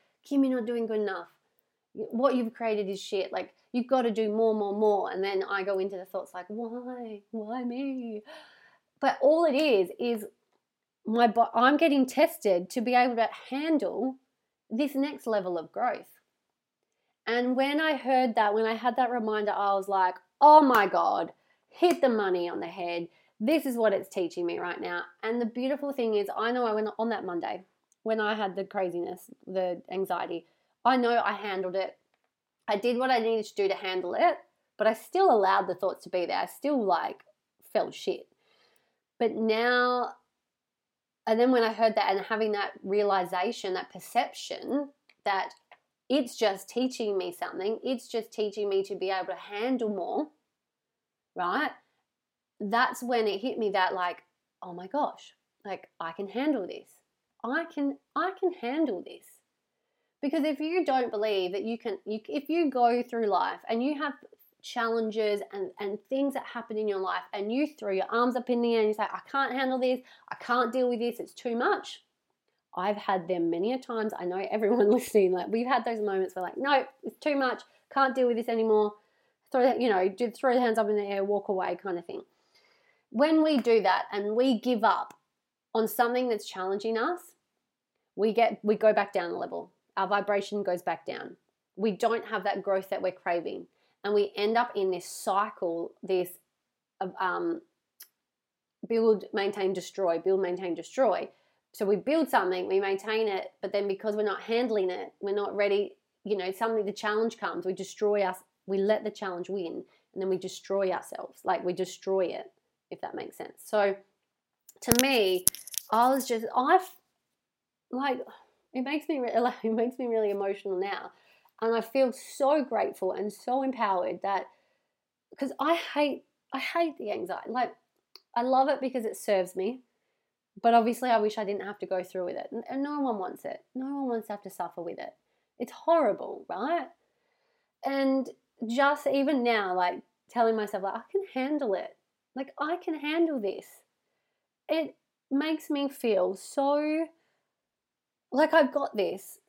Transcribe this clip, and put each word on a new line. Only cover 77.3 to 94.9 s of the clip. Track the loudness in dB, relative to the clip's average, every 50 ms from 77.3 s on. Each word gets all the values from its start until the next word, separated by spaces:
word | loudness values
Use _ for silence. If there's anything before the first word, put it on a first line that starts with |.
| 0
much, | 2 2 0 -2 -4 -8 _ _ _ _ -4
can't | 0 2 2 2 2
deal | 2 2
with | 2 2
this | 0 -2 -2
anymore." | 0 0 2 4 4 4 4 2 -2 -8 _ _ _ _ _ _ _ _ _ _
Throw | 2 4 4 4
the, | 4 4
you | 2 2
know, | 4 4 2 2
do, | 0 0 -4 -4
throw | -2 0 2 4 4
the | 4
hands | 4 2 2 2
up | 2 2
in | 2
the | 0 0
air, | -2 -2 -2 0
walk | 0 0 -2 0 -2
away | -2 -2 -2 -2 -4 -6
kind | -6 -6 -6 -6
of | -8
thing. | -10 -12 -12 -12 _ _ _ _ _ _ _ _ _ _ _ _ _ _ _ _ _
When | 0 2 2 4 4 4
we | 4 4 4
do | 2 4 4 4 6
that | 6 4 2 2 0 -4
and | -4 -4 -2 -2 0
we | 2 2 2 2 2
give | 0 0 0 2 4
up | 4 2 2 -2 -8 -12 _ _ _ _ _ _ _ _ _ _ _ -2
on | 0 0 0
something | 2 0 0 2 2 0 0 0
that's | -2 -4 -6
challenging | -10 -10 -8 -4 -4 -4 -4 -4 -4 -2 -2
us, | 0 -2 -2 -4 -8 -18 -20 _ _ _ _ _ _ _ _ _ _ _ _ _ _ _ -4
we | -2 0 0 4
get, | 4 2 2 2 -2
we | 0 0 2
go | 4 4 4
back | 4 4 2 0 -2
down | -4 -2 -2
a | -4 -6
level. | -6 -6 -8 -10 -10 -12 _ _ _ _ -4
Our | -4 -2
vibration | 0 0 0 0 0 0 0 -2 -2 -4 -4
goes | -2 -2 -2 -2
back | -2 -4 -6 -6 -6
down. | -10 -10 -8 -10 -12 -16 _ _ _ _ _ _ _ -8
We | -4 -2 -2
don't | 0 0 0 0 0 0 -4
have | -4 -6 -4 -2
that | -2 -2 -2
growth | -2 -2 -2 -2 -2 -4
that | -6 -4
we're | -4 -4
craving. | -4 -4 -4 -2 -2 -2 -4 -6 -10 -10 -14 _ _ _ _ _ _ _ -4
And | 0 2
we | 2 2 0 -2
end | -2 0 0 2
up | 2 0 0 -2
in | -2 -2 -2